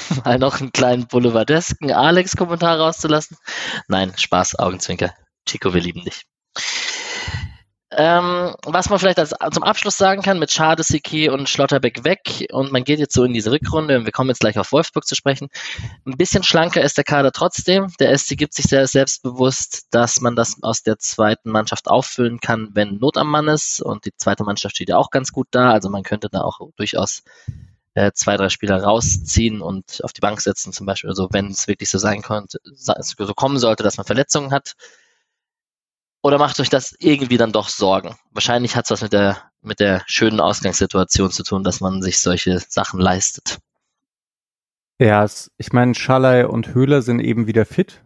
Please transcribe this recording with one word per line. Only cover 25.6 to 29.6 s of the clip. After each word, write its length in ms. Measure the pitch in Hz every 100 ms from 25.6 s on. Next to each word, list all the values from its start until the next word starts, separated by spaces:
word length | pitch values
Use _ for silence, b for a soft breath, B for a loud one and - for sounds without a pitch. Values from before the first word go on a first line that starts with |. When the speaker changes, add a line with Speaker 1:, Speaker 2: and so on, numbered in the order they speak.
| 123
Speaker 1:
also 180 | 110 95
man 140 | 101
könnte 240 | - 107 107
da 120 | 95
auch 180 | 87 - 92 -
durchaus, 480 | 107 - - - _ B B B B B _
äh, 180 | - 101
zwei, 240 | - - 101
drei 140 | 95
Spieler 340 | - 101 95
rausziehen 760 | 101 113 120 - - - 117 107